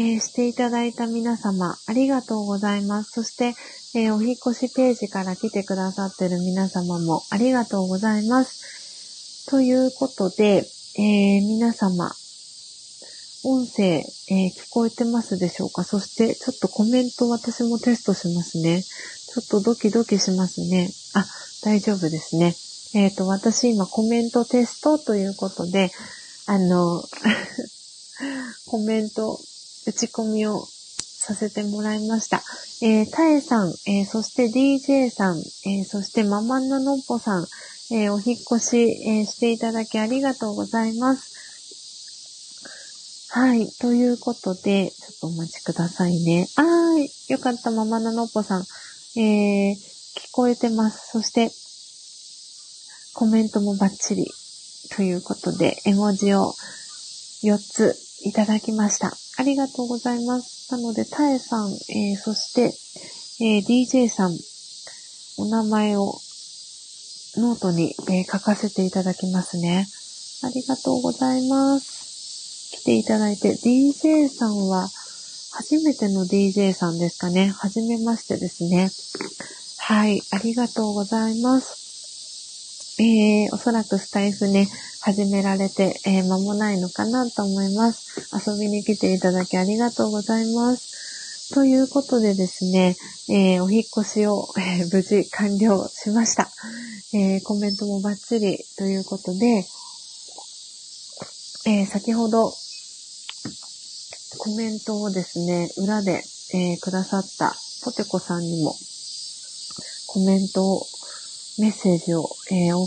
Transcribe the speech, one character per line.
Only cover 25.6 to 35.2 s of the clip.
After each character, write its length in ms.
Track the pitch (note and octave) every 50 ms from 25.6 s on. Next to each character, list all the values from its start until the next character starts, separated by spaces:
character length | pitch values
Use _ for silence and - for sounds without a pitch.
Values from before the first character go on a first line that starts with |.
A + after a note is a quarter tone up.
| E3+
で、 260 | F3+ F3+ G3 F#3 F3+ - - A3 - - - - - - - -
あ 140 | G3+ G3+ F#3+
の、 500 | F#3 F3+ F3+ F3+ F3 E3+ F3 - - - - - - G#3+ - - - - - - - - -
<laughs> 880 | - - - - - - - - - C#4 C#4 C4+ C4 B3+ A#3+ A3+ - -
コ 100 | - A#3+
メ 240 | A3 G#3+ A3 A3 A3
ン 80 | G#3+ G#3+
ト 320 | - A3+ A3 G#3+ - - - - - - - - - - -
打 60 | A3 -
ち 120 | - A#3
込 200 | - - A#3 A3
み 200 | A3 G#3+ G#3+ G#3+
を 240 | G#3+ G#3 - - - - - - - - - - - -
さ 160 | - - - G3+
せ 140 | - A3 G3+
て 140 | - G#3+ G#3
も 180 | G#3 G#3 G#3+
ら 140 | G#3+ G#3+ G#3+
い 100 | G#3+ G#3+
ま 120 | A3 A3+ A3
し 60 | - -
た。 140 | F#3 - - - - - - - - -
え 200 | A#3+ A3 A3 G#3+
ー、 80 | A3 -
タ 200 | - D#4 E4 D#4
エ 120 | D4+ C#4+
さ 220 | - - A#3+ A3 F#3+
ん、 120 | E3 - - -
え 160 | G3+ G3+ G3+ G3
ー、 20 |
そ 160 | - - A3
し 140 | G#3 - -
て 140 | B3+ B3 A3
デ 100 | A3+ B3+
ィ 160 | C4+ C#4 C#4
ー 40 | C4+
ジ 140 | C4+ C#4 C#4
ェ 140 | C4+ B3+
ー 20 | A#3
さ 220 | - -